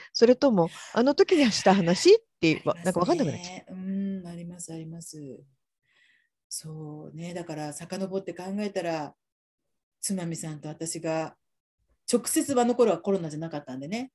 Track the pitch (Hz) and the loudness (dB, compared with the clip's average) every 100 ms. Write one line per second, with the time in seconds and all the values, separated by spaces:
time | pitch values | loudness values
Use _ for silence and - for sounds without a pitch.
0 | - - 226 254 277 202 165 - - 208 | -6 4 6 6 6 4 2 -2 -4 2
1 | 254 294 381 330 254 - - 202 170 185 | 2 4 4 6 4 4 4 6 4 4
2 | 349 440 - _ 165 151 - - 175 175 | 8 6 6 _ 2 4 0 -2 -2 0
3 | 180 330 175 117 - 185 - 185 185 196 | 2 2 0 -2 -10 -14 -14 -12 -6 -4
4 | 196 190 175 170 170 175 170 165 160 165 | -4 -6 -10 -12 -14 -14 -12 -12 -12 -14
5 | 165 156 139 117 143 _ _ _ _ _ | -16 -16 -16 -16 -20 _ _ _ _ _
6 | _ _ _ _ _ - 160 156 151 151 | _ _ _ _ _ -14 -14 -14 -14 -14
7 | 156 151 170 175 170 151 151 - 170 185 | -14 -14 -12 -10 -10 -8 -10 -10 -10 -8
8 | 190 190 190 170 185 202 208 202 170 160 | -4 -6 -6 -10 -8 -6 -4 -4 -4 -4
9 | 143 - _ _ _ _ _ _ _ _ | -6 -14 _ _ _ _ _ _ _ _
10 | - 190 170 160 160 151 151 156 165 165 | -6 -4 -4 -6 -8 -10 -12 -10 -8 -6
11 | 165 160 160 - _ _ _ _ _ _ | -4 -4 -4 -12 _ _ _ _ _ _
12 | - 233 - 311 285 247 240 240 226 170 | -2 -2 0 -2 0 2 2 4 4 4
13 | 208 190 160 151 160 147 135 131 143 226 | 0 -2 -2 -8 -8 -8 -10 -10 -8 -8
14 | 262 | -8